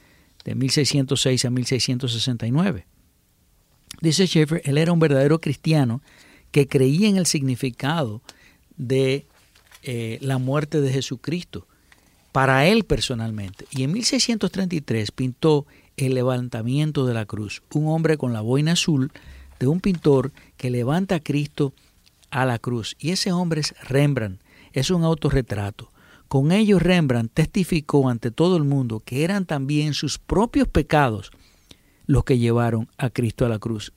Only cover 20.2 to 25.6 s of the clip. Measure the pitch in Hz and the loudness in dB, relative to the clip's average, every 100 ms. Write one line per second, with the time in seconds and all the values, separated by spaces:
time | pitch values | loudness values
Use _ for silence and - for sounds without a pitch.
20.2 | 127 - - - 127 123 120 165 190 175 | 2 -6 -20 -8 -4 -2 0 0 0 -4
21.2 | - 143 147 - 139 - _ _ _ _ | -2 -4 -2 -4 -4 -6 _ _ _ _
22.2 | - 135 131 120 - 120 104 - 147 185 | -8 -2 -2 -2 -4 -6 -6 -8 -6 -4
23.2 | 196 180 175 156 147 - - 131 147 131 | -2 -2 -2 -2 -6 -8 -2 2 2 0
24.2 | 107 92 _ - - 131 135 180 165 160 | -4 -8 _ -20 -8 -4 0 0 0 0
25.2 | 143 131 120 104 | 0 0 -2 -4